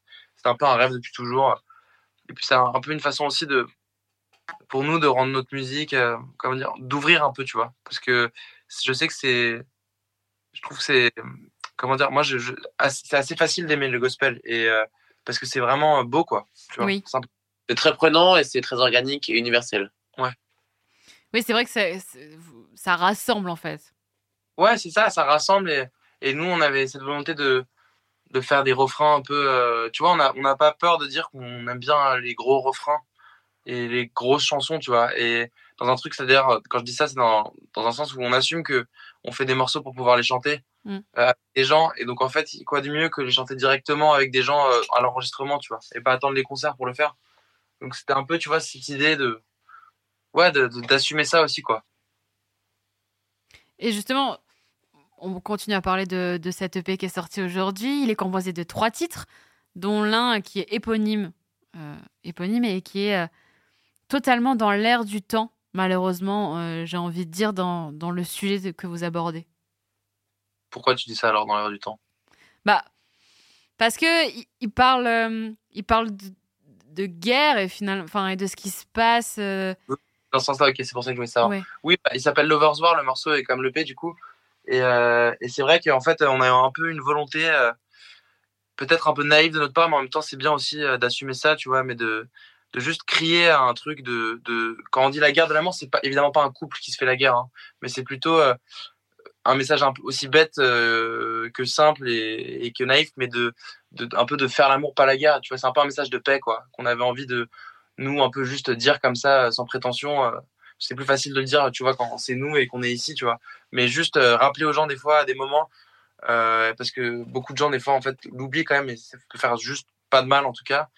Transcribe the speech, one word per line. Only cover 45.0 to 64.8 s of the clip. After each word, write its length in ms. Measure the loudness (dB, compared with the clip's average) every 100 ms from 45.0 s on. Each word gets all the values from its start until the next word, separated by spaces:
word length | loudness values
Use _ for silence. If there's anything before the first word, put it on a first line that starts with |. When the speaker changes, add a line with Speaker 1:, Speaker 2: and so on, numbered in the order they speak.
Speaker 1:
l'enregistrement, 560 | 2 0 -6 -6 -4 -4
tu 100 | -6
vois, 120 | -12 -12
et 80 | -4
pas 120 | 0
attendre 220 | 0 0
les 100 | -2
concerts 320 | -4 -4 -6 -6
pour 100 | -6
le 80 |
faire. 220 | -2 -4 -4 _ _ _ _ _ -16
Donc, 140 | -14 -10
c'était 160 | -4
un 100 | -2
peu, 160 | -2 -4
tu 100 | -2
vois, 120 | -2
cette 280 | -2 -12 -8
idée 280 | 0 0 2
de, 260 | -2 -4 _ _ _ -20 _ _ _ _ _
ouais, 180 | 4 4
de, 160 | 4 0
de, 120 | -2
d'assumer 420 | 0 2 2 -2
ça 180 | 2 2
aussi, 200 | 2 0
quoi. 220 | -2 -4 -4 _ _ _ _ _ _ _ _ _ _ _ _ _ _ _ _ _ _ -8
Speaker 2:
Et 120 | -4
justement, 460 | -4 -2 -2 -2 -4 _ _ _ _ _ _ _ _
on 220 | -10 -8
continue 340 | -6 -6 -2
à 80 | -2
parler 240 | 0 -2 -2
de, 320 | -2 -2 -4
de 100 | -6
cette 240 | -6 -6 -6
E 40 |
P 140 | -4 -4
qui 100 | -6
est 80 |
sortie 280 | -8 -8 -6
aujourd'hui. 600 | -4 -2 -4 -4 -4 -2
Il 40 | 0
est 80 | -2
composé 360 | -2 -4 -4
de 100 | -6
trois 300 | -6 -2 -2
titres, 340 | -2 -8 -8 -18 _ _ _ _
dont 300 | -8 -2 0
l'un 360 | 0 0 0 -2
qui 200 | -4 -8
est 120 | -6
éponyme, 600 | -6 -2 -2 0 -2 -4 -10 _ _ _ -18
euh, 200 | -16 -18 -20 _
éponyme 420 | -14 -8 -2 0
et 180 | 0 -2
qui 240 | -6 -4 -2
est, 160 | -2
euh, 20 | -2 _ _ _ _ _ _ _ -4
totalement 480 | -2 0 2 2
dans 160 | 0 2
l'air 340 | 2